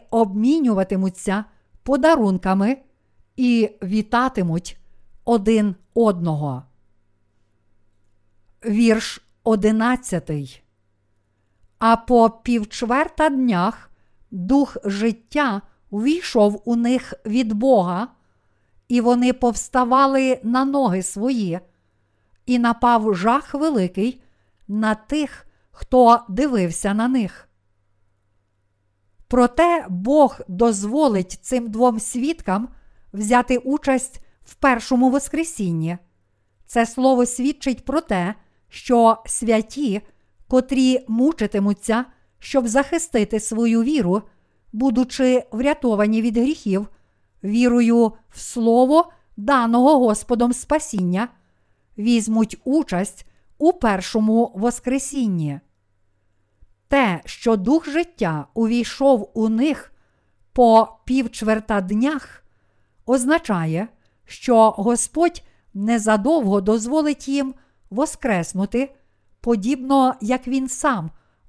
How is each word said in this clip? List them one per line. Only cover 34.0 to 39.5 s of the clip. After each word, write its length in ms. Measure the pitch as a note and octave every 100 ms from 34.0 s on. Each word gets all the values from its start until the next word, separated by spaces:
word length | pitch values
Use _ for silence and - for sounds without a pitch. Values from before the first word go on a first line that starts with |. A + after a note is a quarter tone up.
| - - - _
в 120 | _ -
першому 540 | C#4 A#3+ - B3 B3+
воскресінні. 880 | C#4 - D4 E4 - F#3 E3 D#3+ F3 - _ _ _ _ _ _
Це 200 | A#3+ A#3
слово 400 | C4 C4 B3+ A#3+
свідчить 600 | - B3+ - C#4 A#3 -
про 160 | C#4+
те, 340 | E4 F#3+ F3 G#3+ _ _ _
що 540 | - - A#3+ A3+ A3+ -
святі, 760 | - A3+